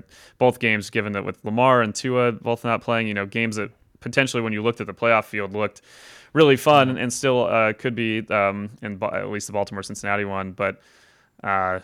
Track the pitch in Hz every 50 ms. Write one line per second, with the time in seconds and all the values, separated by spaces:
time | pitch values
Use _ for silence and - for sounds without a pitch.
0 | 90 _ - - - - - - 127 127 113 - - 113 110 104 95 - - 113
1 | 104 107 101 98 95 95 95 - - 107 107 117 127 131 131 123 117 107 104 -
2 | - 131 123 123 123 120 113 101 - 117 117 117 - 120 113 107 - - 117 113
3 | 113 110 104 101 98 98 - 113 117 113 107 107 101 101 - _ _ _ _ _
4 | - 120 117 143 135 127 - 123 113 113 107 104 107 117 113 - 110 98 95 -
5 | - 117 113 110 107 - - 104 101 95 95 104 107 101 - - - - - -
6 | - - - - - - - 147 156 143 135 123 - 151 147 143 135 131 127 85
7 | 110 123 117 - - 135 127 123 117 90 101 113 110 110 110 - - 131 120 107
8 | 117 110 110 110 107 - 95 104 101 98 98 101 101 104 120 - - 107 101 92
9 | 110 101 - - 101 101 104 104 104 - 104 104 101 - 107 98 95 - 104 -
10 | - 101 101 104 104 101 98 95 95 95 90 - 101 95 95 - _ _ _ _
11 | _ _ _ _ _ _ _ _ - 101 98 95 92 92 92 92